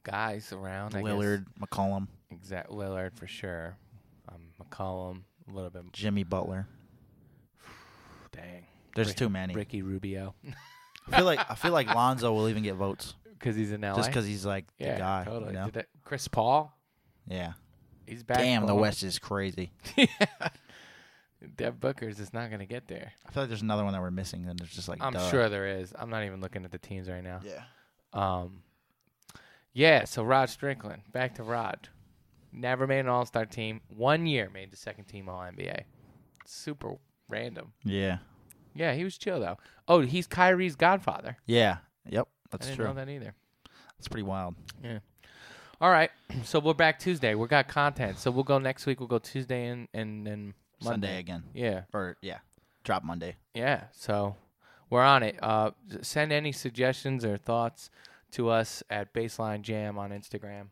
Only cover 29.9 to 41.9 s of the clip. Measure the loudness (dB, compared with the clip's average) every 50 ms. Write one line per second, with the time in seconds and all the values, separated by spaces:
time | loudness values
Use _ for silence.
29.9 | 8 8 6 2 -2 -2 2 4 4 4 4 2 -2 -6 -6 -6 -6 -6 -8 -12
30.9 | -12 -12 -16 -8 -4 -4 -4 -4 -4 -8 -6 -4 -4 -2 -2 -4 -6 -8 -12 -20
31.9 | -20 -20 -20 _ _ _ _ _ _ _ -20 -18 -12 -6 -2 -2 0 0 2 2
32.9 | 2 2 4 4 2 2 2 2 0 -2 -2 -2 -4 -6 -6 -6 -6 -8 -12 -16
33.9 | -6 0 4 4 4 4 4 2 2 0 0 -2 -6 -14 -16 -16 -18 -14 -12 -12
34.9 | -12 -12 -16 -16 -14 -12 -10 -10 -10 -8 -10 -10 -10 -8 -8 -6 -6 -8 -10 -12
35.9 | -20 -20 -20 -20 -20 -20 -20 _ _ _ -20 -18 -16 -12 -10 -10 -10 -8 -8 -10
36.9 | -10 -10 _ _ _ _ _ -8 -6 -6 -6 -6 -8 -12 -14 -16 _ _ -4 -2
37.9 | 0 2 2 0 0 -2 -6 -14 -20 -20 -20 -20 -20 _ -20 -18 _ -2 -2 0
38.9 | 0 0 -2 -4 -6 -6 -4 -4 -2 -2 -2 -2 -4 -8 -12 -20 -20 -14 _ 8
39.9 | 8 8 8 6 2 -2 -2 -2 4 6 8 8 8 6 4 0 2 6 6 6
40.9 | 6 6 2 -2 -4 -4 -8 -10 -12 -10 _ 4 6 8 8 6 4 0 -6 _